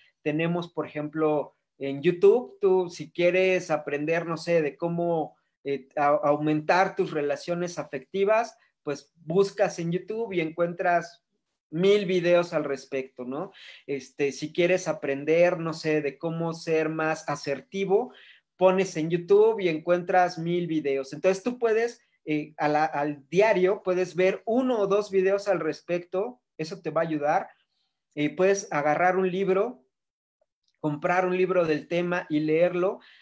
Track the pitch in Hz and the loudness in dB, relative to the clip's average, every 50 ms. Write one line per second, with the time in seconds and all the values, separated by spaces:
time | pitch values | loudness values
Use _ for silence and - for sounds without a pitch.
0 | _ _ _ _ - 151 147 151 165 170 170 175 170 - - 165 - - - 151 | _ _ _ _ -4 -2 -2 0 0 0 0 -2 -4 -6 -8 -8 -8 -8 -8 -8
1 | 151 151 151 156 156 151 151 147 131 - - _ _ _ _ _ 139 139 139 143 | -8 -6 -2 0 0 2 2 0 -2 -4 -10 _ _ _ _ _ -8 -6 -6 -2
2 | - 180 175 170 202 196 220 247 247 - - - 208 190 185 185 180 170 170 - | 0 0 2 6 6 6 6 6 2 -4 -6 -2 2 2 2 2 2 -2 -6 -12
3 | 151 156 - - 175 175 175 185 185 185 185 180 180 - 156 147 - 147 143 143 | -14 -10 -4 0 2 2 4 4 2 2 2 0 0 -2 -2 -2 -2 -4 -6 -4
4 | 147 151 165 170 165 165 165 160 - 175 170 165 151 143 - - 170 170 170 170 | -2 -2 -2 -2 -2 -4 -6 -6 -2 0 0 2 2 0 -2 -4 -6 -4 -2 -2
5 | 175 170 170 160 151 - - _ _ _ _ _ - 139 139 131 - - _ 151 | -2 -2 -2 -2 -4 -6 -10 _ _ _ _ _ -6 -6 -6 -6 -6 -8 _ 0
6 | 147 143 147 147 151 147 147 151 151 156 156 156 151 - 175 180 196 190 - - | 2 2 2 2 2 2 0 2 0 0 -2 0 0 2 2 2 2 2 0 -2
7 | 185 160 160 156 147 143 139 139 - 175 175 175 175 170 170 156 143 - - 135 | -4 -2 -2 -4 -2 -2 -4 -4 -4 -6 -4 -4 -4 -6 -6 -8 -10 -10 -10 -12
8 | - - - 196 196 202 220 226 240 233 - _ _ _ _ _ _ 147 143 - | -10 -8 -4 0 2 2 2 2 0 -2 -8 _ _ _ _ _ _ -8 -8 -8
9 | - _ _ _ _ 151 165 196 196 196 - - 202 170 - - 170 165 170 185 | -10 _ _ _ _ 0 2 2 2 2 2 0 0 0 0 -2 -4 -2 -2 -4
10 | - - 220 220 233 202 190 170 160 160 160 175 170 170 175 - 185 180 175 170 | -4 -6 -6 -6 -6 -4 -4 -4 -4 -4 -2 -2 -2 -2 -2 -2 -2 0 0 0
11 | 170 - - _ _ _ _ _ _ _ _ _ _ _ 151 160 185 196 202 208 | -2 -4 -10 _ _ _ _ _ _ _ _ _ _ _ -2 0 4 4 4 4
12 | 202 175 190 180 165 175 175 170 165 170 170 156 151 143 139 131 - - 139 135 | 2 0 0 0 2 4 4 4 2 2 -2 -4 -2 -2 -6 -8 -8 -6 -6 -6
13 | 131 - _ - 123 123 131 147 185 202 - - - - - - - - 143 135 | -6 -8 _ -12 -10 -8 -8 -8 -10 -10 -14 -18 -20 -20 -20 -18 -10 -8 -8 -8
14 | 127 - - - 143 143 135 - - 151 - - 175 170 185 175 175 170 151 - | -8 -12 -6 -4 -4 -4 -2 -6 -8 -6 -2 0 2 2 2 0 0 -4 -6 -4
15 | - 135 139 139 143 151 156 165 175 180 175 160 165 165 156 160 - 156 151 151 | -4 -4 -4 -4 -2 0 4 4 4 4 2 0 -4 -6 -6 -4 -2 -2 0 0
16 | 147 139 135 - - 165 165 165 165 165 165 165 - 165 160 160 160 156 160 160 | 0 -2 -6 -6 -6 -6 -4 -4 -4 -4 -6 -6 -4 -2 0 0 0 0 -2 -2
17 | 156 156 156 156 - - 147 143 - 147 139 131 - _ - 196 196 170 190 214 | -2 -2 -2 -4 -4 -6 -8 -6 -4 -6 -6 -6 -8 _ -6 -4 0 2 2 2
18 | 254 247 - - - - - _ _ _ _ - 185 185 185 190 190 185 - 165 | 0 -2 -8 -16 -20 -20 -20 _ _ _ _ 2 4 4 6 4 2 -2 -2 -4
19 | 156 165 175 170 170 170 202 208 214 226 220 202 190 170 160 156 160 175 175 175 | -2 -2 -2 -4 2 4 6 6 6 6 4 2 0 -2 -2 -2 0 0 0 0
20 | 175 175 190 185 180 175 175 165 165 170 175 180 175 160 160 156 151 143 139 135 | 0 2 2 4 4 2 0 -4 -4 -2 -2 -2 -2 -2 -2 -2 -2 -2 -2 -2
21 | 131 - - 147 - 185 190 190 - 247 247 - 233 226 214 220 233 240 240 - | -4 -6 -8 0 2 2 2 2 -2 -6 -4 -2 0 0 2 2 0 -2 -4 -10
22 | _ _ _ _ _ 156 151 151 147 151 - - 156 151 147 151 156 156 - 143 | _ _ _ _ _ -4 -4 -4 -4 -6 -6 -4 -2 0 2 2 0 0 -2 -2
23 | 147 151 147 143 - _ - 180 208 226 208 180 185 185 208 196 - 190 180 180 | -4 -4 -4 -8 -10 _ 2 2 4 4 4 4 2 2 0 0 -2 -2 0 0
24 | 185 - 147 170 185 190 196 - - - 220 254 262 254 247 220 202 180 196 208 | -2 -2 0 0 2 2 2 0 -2 -2 0 0 2 2 0 0 0 0 0 0
25 | 202 202 190 190 185 190 196 202 196 202 190 170 156 156 151 - - - 175 175 | 0 0 0 0 2 2 0 0 0 0 -2 0 -2 -4 -6 -6 -6 -6 -4 -4
26 | 175 - - 185 208 247 247 - _ _ _ - 160 160 190 - - 160 151 160 | -4 -4 -4 -4 -4 -4 -8 -12 _ _ _ -12 -10 -10 -10 -10 -10 -4 -2 -2
27 | 165 165 156 147 143 147 160 196 - - - _ _ _ _ _ _ _ _ _ | 0 0 -2 -2 0 0 0 0 -2 -4 -10 _ _ _ _ _ _ _ _ _
28 | _ _ _ 147 147 147 151 165 185 196 196 196 202 - - 147 143 151 147 156 | _ _ _ -4 -4 -2 0 2 2 2 2 0 -2 -4 -4 0 0 2 2 2
29 | 175 180 180 190 190 185 175 190 196 180 185 190 208 240 254 - _ _ _ _ | 2 2 2 2 0 0 0 0 0 0 2 0 0 -2 -4 -10 _ _ _ _
30 | _ _ _ _ _ _ _ _ _ _ _ _ _ _ _ _ - 156 147 147 | _ _ _ _ _ _ _ _ _ _ _ _ _ _ _ _ -4 -4 -4 -2
31 | - 180 180 185 185 180 180 185 185 175 185 180 170 160 156 147 - - 170 175 | -2 0 0 0 0 0 2 0 0 2 2 2 2 2 0 -2 -4 -4 -2 -2
32 | 175 175 175 180 185 - 156 151 156 151 156 160 175 180 175 180 175 196 233 - | -2 -2 -2 -4 -4 -2 -2 -2 0 2 2 2 2 2 2 0 0 0 -2 -4
33 | - - - _ | -10 -20 -20 _